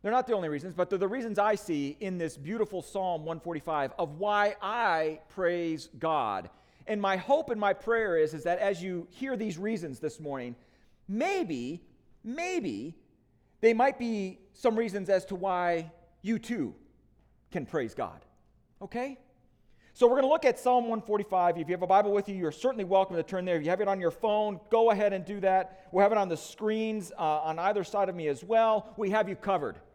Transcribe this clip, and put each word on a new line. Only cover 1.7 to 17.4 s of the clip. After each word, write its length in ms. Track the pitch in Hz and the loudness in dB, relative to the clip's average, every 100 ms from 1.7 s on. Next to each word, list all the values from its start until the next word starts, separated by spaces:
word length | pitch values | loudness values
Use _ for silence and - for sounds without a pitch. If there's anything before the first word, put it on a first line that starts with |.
| 151 139 - | -2 -2 -6
in 180 | 196 180 | -6 -4
this 180 | 160 143 | -4 -6
beautiful 460 | 143 214 208 185 | -8 -2 -2 -4
Psalm 420 | - 196 185 170 | -8 -4 -2 -4
one 160 | 156 165 | -6 -8
forty-five 540 | 175 165 151 156 135 - | -6 -8 -4 -2 -2 -2
of 200 | - 151 | -6 -4
why 380 | 202 208 208 202 | 0 2 2 0
I 580 | 196 233 226 160 160 156 - | -6 -2 2 2 0 -4 -12
praise 600 | - 175 175 170 160 - - | -2 0 0 -2 -4 -8 -6
God. 500 | 160 151 113 98 85 - _ _ - | 0 0 0 -4 -6 -20 _ _ -6
And 120 | 214 | -2
my 160 | 196 190 | 0 -2
hope 360 | 180 285 311 | 2 2 2
and 100 | 214 | 0
my 120 | 202 | 0
prayer 440 | 196 - 226 214 165 | 0 0 0 2 2
is, 160 | 156 | 2
is 100 | 151 | 0
that 140 | 170 180 | -2 0
as 220 | 196 190 | 0 -2
you 260 | 185 180 - | -4 -6 -10
hear 260 | - 269 240 | -10 -6 -4
these 200 | 214 165 | -4 -4
reasons 400 | 202 220 165 123 | -4 -4 -6 -6
this 200 | 156 151 | -8 -8
morning, 360 | 151 135 123 120 _ _ _ _ - | -8 -8 -8 -12 _ _ _ _ -8
maybe, 760 | 208 339 392 247 135 123 170 - _ _ - | -4 -2 -2 -2 -4 -6 -8 -14 _ _ -18
maybe 720 | 214 269 359 359 196 101 139 - _ _ _ _ _ _ | -12 -6 -4 -4 -4 -6 -10 -14 _ _ _ _ _ _
they 140 | 226 226 | 4 6
might 240 | 269 277 | 2 2
be 400 | 240 220 190 185 - | -4 -2 -4 -8 -20
some 220 | _ 247 220 | _ 0 2
reasons 320 | 226 196 185 | -2 -2 2
as 160 | 190 185 | 0 0
to 100 | 190 | -6
why 560 | 190 180 175 170 165 - _ _ | -2 0 0 0 -2 -14 _ _
you 160 | 185 226 | -4 -4
too 340 | - 233 123 - - _ _ _ _ _ | -2 -4 -4 -6 -20 _ _ _ _ _